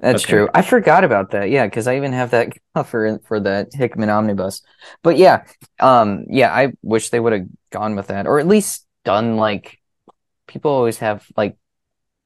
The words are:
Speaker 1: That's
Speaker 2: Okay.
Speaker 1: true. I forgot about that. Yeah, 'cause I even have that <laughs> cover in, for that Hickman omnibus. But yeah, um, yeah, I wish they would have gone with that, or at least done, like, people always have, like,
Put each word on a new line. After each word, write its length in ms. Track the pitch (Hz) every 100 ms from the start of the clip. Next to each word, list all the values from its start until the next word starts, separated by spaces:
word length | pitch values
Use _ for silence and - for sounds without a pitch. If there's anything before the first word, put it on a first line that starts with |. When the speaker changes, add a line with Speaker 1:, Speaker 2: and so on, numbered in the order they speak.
Speaker 1:
That's 220 | 127 110
Speaker 2:
Okay. 80 | -
Speaker 1:
true. 180 | 107 104
I 80 | 170
forgot 400 | - - 190 170
about 300 | 180 104 95
that. 180 | 101 98
Yeah, 160 | 139 110
'cause 200 | 117 117
I 80 | 135
even 160 | 139
have 180 | 127 120
that 220 | 120 110 -
<laughs> 100 | _ 160
cover 280 | 131 117 110
in, 120 | 107
for 200 | - 107
that 340 | 98 98 101
Hickman 360 | 139 120 - 107
omnibus. 520 | 107 107 98 95 - _ _ - -
But 140 | 165 147
yeah, 260 | 180 110 - _ - -
um, 440 | 131 123 104 87 -
yeah, 240 | 131 110
I 180 | 110 135 -
wish 260 | - 110 -
they 80 | 120
would 140 | 117
have 140 | 104 95 - _
gone 260 | 95 107 101
with 100 | 98
that, 180 | 98 90
or 100 | 143
at 80 | 165
least 400 | 214 - - _ _
done, 320 | - 101 117 110
like, 420 | 110 98 - - _ _ _ _ _ _ _
people 240 | 135 151
always 280 | 135 117 110
have, 280 | 110 104 _ -
like, 200 | 104 - _ _ _ _ _ _